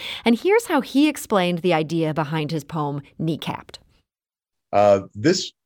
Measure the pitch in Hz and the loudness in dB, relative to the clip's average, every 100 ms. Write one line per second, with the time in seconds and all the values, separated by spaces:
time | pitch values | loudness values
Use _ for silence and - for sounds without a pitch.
0 | - - 226 233 359 440 453 302 - 277 | -12 -4 0 0 2 0 2 -2 0 2
1 | 302 - - 202 175 175 185 160 156 165 | 2 0 -2 0 0 0 0 0 0 -2
2 | 156 151 147 160 147 160 - 160 143 143 | -2 -2 -2 -4 -4 -6 -6 -6 -4 -6
3 | - - 160 147 - - - - _ _ | -10 -6 -4 -4 -6 -10 -12 -20 _ _
4 | _ _ _ _ _ _ _ 101 104 101 | _ _ _ _ _ _ _ 4 6 4
5 | 92 104 131 196 - - | 2 -2 0 0 -2 -12